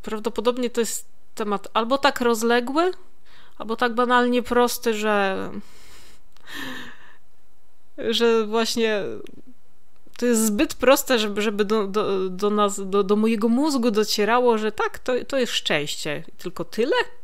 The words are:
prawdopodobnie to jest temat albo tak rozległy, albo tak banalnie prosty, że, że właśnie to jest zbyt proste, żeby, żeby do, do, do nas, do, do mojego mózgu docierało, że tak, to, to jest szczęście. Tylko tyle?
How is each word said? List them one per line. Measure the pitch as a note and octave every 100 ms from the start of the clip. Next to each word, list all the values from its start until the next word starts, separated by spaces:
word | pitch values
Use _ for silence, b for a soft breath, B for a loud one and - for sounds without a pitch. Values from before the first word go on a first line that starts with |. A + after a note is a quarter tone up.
prawdopodobnie | - G#3+ A3 A3 A3+ B3 A#3+
to | A#3+
jest | A3 - - - - -
temat | G#3 G3 -
albo | - A3+ C4+
tak | C#4 C4
rozległy, | A#3+ A3+ A#3 A#3+ B3 C#4 F4+ - - - b b b -
albo | G#3+ A3+
tak | B3 A3+
banalnie | B3 B3 B3 B3
prosty, | A3+ B3 A#3+ - A#3+
że, | G#3+ G#3+ G#3 G3 F#3+ G3 G#3 B B B B B B - - B C#4+ C4+ B3+ A#3+ B B B - - - - - - - -
że | A3+ G#3+ A#3 A3+ G#3+
właśnie | A3+ A3+ A#3 A3+ G#3+ D3+ G#2+ - - - - - - - - - -
to | A#3+
jest | A3+ A3
zbyt | G#3 D#4
proste, | - A#3+ C4+ - A#3+
żeby, | G#3+ G3+
żeby | G#3+ G3+ G3+
do, | A3 G3
do, | G#3 F#3+ G3 F#3+
do | F3+ G#3
nas, | G#3 G#3 G3 F#3+
do, | G3+
do | G3 G#3+
mojego | A3 A3+ A#3
mózgu | A#3 D#4 C#4 A#3+
docierało, | G#3 G#3 - G#3 B3+ B3 A3
że | G#3+
tak, | - G#4+ -
to, | - B3 B3
to | C#4
jest | A#3+
szczęście. | - - D#3+ D3+ - D#3 D3 - -
Tylko | F3+ - E3+
tyle? | - B3+ B4 - -